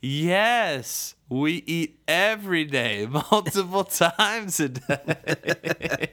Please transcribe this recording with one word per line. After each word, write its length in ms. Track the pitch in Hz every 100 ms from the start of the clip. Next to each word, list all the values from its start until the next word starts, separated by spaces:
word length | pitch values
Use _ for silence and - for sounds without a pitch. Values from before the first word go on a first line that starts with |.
Yes, 1120 | 131 143 165 190 220 240 196 139 113 - - - _
we 360 | 127 147 175
eat 340 | 175 170 165 _ -
every 580 | 165 202 220 202 170
day, 400 | 151 135 117 104
<laughs> 260 | 107 147 -
multiple 520 | 214 190 196 180 190
times 760 | 185 - 170 170 208 226 202 -
a 100 | 143
day. 1400 | 127 - 143 - 160 - 151 - - - - - 123 -